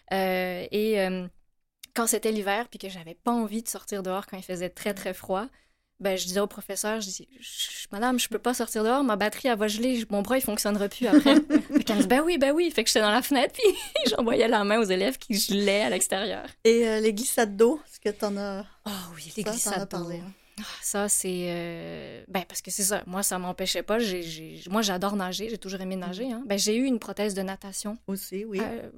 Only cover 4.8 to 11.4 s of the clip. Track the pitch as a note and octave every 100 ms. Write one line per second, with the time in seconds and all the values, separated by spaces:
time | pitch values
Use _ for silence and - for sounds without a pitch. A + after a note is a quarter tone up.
4.8 | G#3+ G3 F#3+ F#3 - F#3+ C4 - _ _
5.8 | _ _ G3 F#3 F3+ F#3+ G3+ - - F#3+
6.8 | G#3+ A3 G3 - - - - - - -
7.8 | - G3+ B3 B3 - A3 A#3+ B3 A3+ A3
8.8 | A3 C4 C4+ G3+ G#3 - C4 A3 G#3+ G#3
9.8 | B3+ B3 A3 G3+ G3 C4 C4 G#3 G#3 G3+
10.8 | G3+ - A#3+ C#4+ C#4+ D4